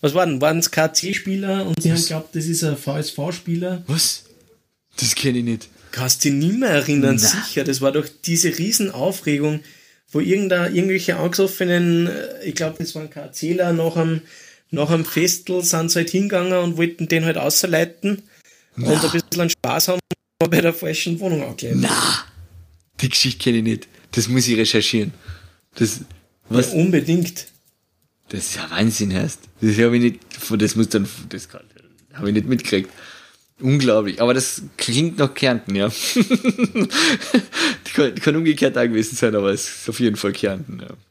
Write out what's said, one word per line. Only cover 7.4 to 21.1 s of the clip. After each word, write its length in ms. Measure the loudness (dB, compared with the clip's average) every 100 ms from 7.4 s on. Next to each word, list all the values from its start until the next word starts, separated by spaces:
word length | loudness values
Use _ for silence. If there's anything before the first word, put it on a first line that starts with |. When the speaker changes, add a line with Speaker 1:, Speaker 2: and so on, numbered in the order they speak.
Speaker 1:
sicher. 200 | -2 -4
Das 160 | -2 0
war 120 | 2
doch 140 | 0 -4 -8 -2
diese 300 | 0 0 0
Riesenaufregung, 1000 | -2 0 -2 0 -2 -2 -2 0 0 -2 -8 -20 _ _ _
wo 80 | -2
irgendein, 540 | 0 0 2 0 2
irgendwelche 420 | 0 0 0 0 0
angesoffenen, 920 | 0 2 0 0 0 2 4 4 2
äh, 380 | -2 -10 -10
ich 100 | -8
glaub, 240 | -4 -4 -4
das 160 | -8
waren 160 | -8 -12
K-Cler, 640 | -14 -14 -8 -4 0 0
nach 240 | 2 0 0
einem, 260 | 0 -2 -6 -20 -20 -20 _
nach 200 | -2 2
einem 140 | 2
Festel 580 | 0 0 0 0 -2 -2
sind 280 | 0 0 0
sie 60 | 0
halt 100 | 0
hingegangen 420 | 0 0 0 2 2
und 180 | 0 0
wollten 320 | 0 0 0
den 160 | 2
halt 120 | 2 0
außerleiten 840 | 2 0 2 2 0 -2 -4 -4 -8 _ _ _ _ -6
Speaker 2:
Na. 140 | 0
Speaker 1:
und 120 | 2
ein 60 | 2
bisschen 400 | -2 -2 -2 -2
Spaß 380 | -2 -2 -2 -2
haben, 120 | -4 -4 -10 _ _
aber 120 | 2
bei 100 | 4
der 120 | 2
falschen 460 | 0 -6 -4 -4